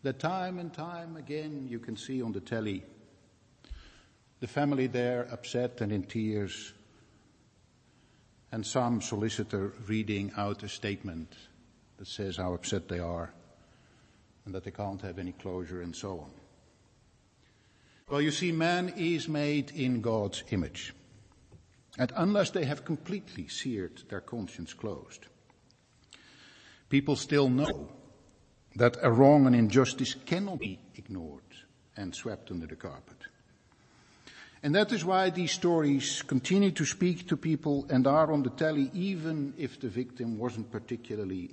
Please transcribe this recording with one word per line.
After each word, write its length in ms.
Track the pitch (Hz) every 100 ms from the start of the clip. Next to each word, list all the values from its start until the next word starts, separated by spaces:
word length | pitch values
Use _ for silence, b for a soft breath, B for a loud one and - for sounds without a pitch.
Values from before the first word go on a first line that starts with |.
that 160 | 139 131
time 400 | 160 190 185 180
and 160 | 175
time 420 | - 165 175 170 165
again 520 | 127 151 151 143 131
you 80 | 117
can 180 | 117 110
see 240 | - 131
on 120 | 117
the 80 | 98
telly 420 | - 113 107 95 - - - _ _ _ _ _ B B B B B B _ _
the 80 | 120
family 380 | - 143 135 131
there 420 | 123 123 123 123
upset 480 | 117 - 123 123 -
and 120 | 107
in 100 | 104
tears, 680 | 90 113 110 107 98 - - - - _ _ _ _ _ _ _ _ _ b b b b b b _
and 140 | 113
some 360 | 107 135 120 117
solicitor 720 | - 107 110 110 104 101 98 - 104
reading 460 | 110 107 104 98 101
out 260 | 101 101
a 60 | 104
statement 680 | - 104 101 98 82 80 - - - _ _ _ _
that 80 | 98
says 300 | - 98 87
how 180 | 90
upset 340 | 87 - 101 -
they 120 | 87
are 320 | 85 87 82 - - - b b b b b b b _
and 100 | -
that 80 | 92
they 80 | 90
can't 320 | - 101 98
have 160 | 98 90
any 140 | 90
closure 500 | 87 98 90 87 90
and 120 | 87
so 260 | 82 101 90
on? 100 | 73 - - _ _ _ _ _ _ _ _ _ b b b b b b -
Well, 140 | 143
you 80 | 151
see, 220 | 147 180
man 420 | 160 165 175 180 190
is 320 | 165 165 -
made 440 | 147 147 147 139
in 280 | 165 127 123
God's 420 | 110 110 101 - -
image. 440 | 101 78 - - - - - - _ _ - _ _ _ -
And 140 | 123 -
unless 340 | 175 208 180
they 140 | 190
have 200 | 135 143
completely 640 | - 156 - 196 - - -
seared 540 | - 135 110 87 - -
their 120 | 98
conscience 520 | - 120 92 - 87
closed, 540 | - 110 82 - - - _ _ _ _ _ _ _ _ B B B B B B B B
people 280 | 139 139 139
still 340 | - 143 135
know 400 | 127 151 - 73 - - - - _ _ _ _ -
that 200 | 120 -
a 80 | 127
wrong 360 | 117 139 147 131
and 100 | 123
injustice 580 | 110 120 127 - 127
cannot 460 | - - 175 202 165
be 180 | 110 92 -
ignored 480 | - - 95 82 69 - - - _ _ -
and 180 | 95
swept 380 | 85 120 101 -
under 160 | 90 80
the 80 | 82
carpet. 400 | 95 73 - - - _ _ _ _ B B B B B B B B B
And 140 | 147
that 160 | 170 208
is 140 | 226
why 260 | 165 190 185
these 220 | 175 170
stories 720 | - 170 165 151 139 131 -
continue 500 | - 131 123 185 202
to 120 | -
speak 440 | 147 - 180 170 -
to 80 | 170
people 500 | 165 151 156 143 135
and 160 | 131 131
are 240 | 147 156
on 100 | 151
the 80 | 127
telly, 400 | - 156 147 135
even 640 | 180 190 185 156 160 143 135
if 220 | 143 -
the 100 | 127
victim 480 | 101 123 - 117 110
wasn't 360 | 120 110 107
particularly 760 | 107 - 117 - 107 98 95 87